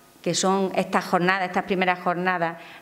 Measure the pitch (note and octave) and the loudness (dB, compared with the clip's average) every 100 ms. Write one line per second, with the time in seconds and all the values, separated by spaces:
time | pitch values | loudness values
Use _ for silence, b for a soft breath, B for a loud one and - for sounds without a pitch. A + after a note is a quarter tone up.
0 | - - F3+ E3 F#3+ F#3+ F#3+ F3+ F#3 F#3+ | -20 -8 -4 0 2 2 2 0 0 -2
1 | - F#3 F3+ F#3+ F3+ F#3 - F#3 F3+ F3+ | 0 2 2 2 0 -2 0 0 2 0
2 | F3+ F3 F#3 F3+ E3 E3+ B B | 0 0 0 0 -2 -4 B B